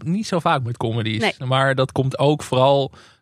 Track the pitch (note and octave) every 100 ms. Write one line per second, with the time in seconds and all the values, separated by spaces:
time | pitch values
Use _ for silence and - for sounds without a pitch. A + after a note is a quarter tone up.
0 | D3+ G3 G#3+ F3 E3+ D3+ A#2+ A#2+ A#2 A2+
1 | A2 G#2+ G#3+ - B2+ C3 C3+ C3 C3 -
2 | C3 - C#3+ D3+ - B2+ C3+ C#3 C3+ -
3 | - _